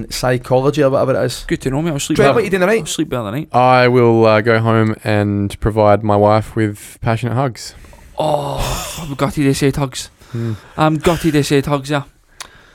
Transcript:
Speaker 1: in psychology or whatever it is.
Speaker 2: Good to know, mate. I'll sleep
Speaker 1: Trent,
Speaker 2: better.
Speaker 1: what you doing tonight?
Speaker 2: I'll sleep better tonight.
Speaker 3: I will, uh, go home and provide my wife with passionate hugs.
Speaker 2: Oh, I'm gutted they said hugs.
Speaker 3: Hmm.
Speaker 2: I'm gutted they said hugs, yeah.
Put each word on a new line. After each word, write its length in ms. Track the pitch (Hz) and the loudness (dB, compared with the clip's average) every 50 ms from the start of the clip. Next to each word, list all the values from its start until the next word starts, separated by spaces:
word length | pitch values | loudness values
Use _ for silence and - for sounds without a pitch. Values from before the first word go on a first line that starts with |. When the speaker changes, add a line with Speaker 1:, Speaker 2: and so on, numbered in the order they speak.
| 113 | -6
Speaker 1:
in 60 | - | -8
psychology 720 | - - 127 127 127 123 - - 131 127 135 143 143 151 | -8 -4 -2 -2 -2 -2 0 0 0 2 2 0 0 2
or 80 | 139 135 | 2 2
whatever 300 | 135 95 127 131 123 98 | 2 0 0 0 0 0
it 40 | 127 | -2
is. 180 | 127 - - - | -2 -4 -8 -6
Speaker 2:
Good 160 | - 175 - - | -6 -6 -4 -2
to 60 | 131 | -4
know, 100 | 131 147 | -2 -2
mate. 100 | 165 175 | -2 -2
I'll 80 | 147 143 | -4 -4
sleep 160 | - - 156 | -4 -2 2
Speaker 1:
Trent, 120 | 139 139 139 | 2 4 4
Speaker 2:
better. 60 | 131 | 4
Speaker 1:
what 80 | 240 - | 2 0
you 40 | 202 | 0
doing 120 | 185 190 | 0 0
tonight? 180 | 180 190 226 220 | 2 0 0 -2
Speaker 2:
I'll 60 | 151 | -2
sleep 240 | - - - 156 - | -4 -6 -6 -4 -4
better 160 | 127 123 110 98 | -4 -6 -4 -6
tonight. 200 | 110 147 - - - | -6 -6 -8 -2 0
Speaker 3:
I 360 | 123 127 127 127 127 123 123 | 2 4 4 4 4 4 4
will, 360 | 123 123 120 117 117 113 110 | 4 4 4 6 6 6 4
uh, 140 | 110 107 107 | 4 4 4
go 200 | 107 120 113 110 | 4 2 2 2
home 360 | 113 113 113 113 110 110 107 - - | 2 2 2 2 2 0 -2 -4 -2
and 560 | 110 107 104 101 104 101 101 101 98 - - | -2 0 0 0 0 0 -2 -2 -4 -4 -4
provide 420 | - 113 104 110 104 104 104 101 107 | -4 -2 0 2 4 4 4 2 2
my 120 | 104 101 | 0 2
wife 400 | 101 104 104 107 110 110 - - | 4 4 4 4 2 0 -2 -4
with 420 | 113 110 104 101 - - - - - | -2 -2 -2 -4 -8 -14 -20 -18 -8
passionate 340 | - 120 113 110 123 117 113 | -4 -4 -2 -2 -4 -4 -4
hugs. 400 | 127 143 127 104 - - - - - - - - - - - - | -2 -4 -4 -6 -10 -14 -18 -18 -20 -20 -20 -20 -20 -20 -14 -8
Speaker 2:
Oh, 800 | - 151 156 151 147 143 139 135 135 131 131 127 127 - - - 156 | -6 -4 -2 -2 -2 -4 -6 -6 -6 -4 -4 -6 -8 -8 -12 -12 -12
I'm 120 | 170 143 139 | -12 -12 -6
gutted 280 | - 143 117 - 156 139 | -4 -4 -4 -2 0 0
they 100 | 139 135 | 0 0
said 220 | - 151 139 - | 2 0 0 0
hugs. 340 | 151 143 131 - - - - _ _ - - | -2 -4 -6 -6 -10 -14 -14 _ _ -18 -12
Speaker 3:
Hmm. 220 | - 117 117 113 107 - - - - | -8 -6 -6 -6 -6 -8 -12 -14 -4
Speaker 2:
I'm 220 | - 156 156 156 | 0 0 0 0
gutted 360 | 151 - 185 165 - - 160 143 | 0 0 0 0 0 0 0 0
they 100 | 147 139 | 0 0
said 240 | - 147 139 135 | 2 0 0 0
hugs, 240 | - 147 139 131 143 | 0 -4 -4 -4 -4
yeah. 120 | 151 139 139 - _ _ _ _ _ _ - - - - _ _ | -6 -6 -6 -8 _ _ _ _ _ _ -20 -20 -20 -20 _ _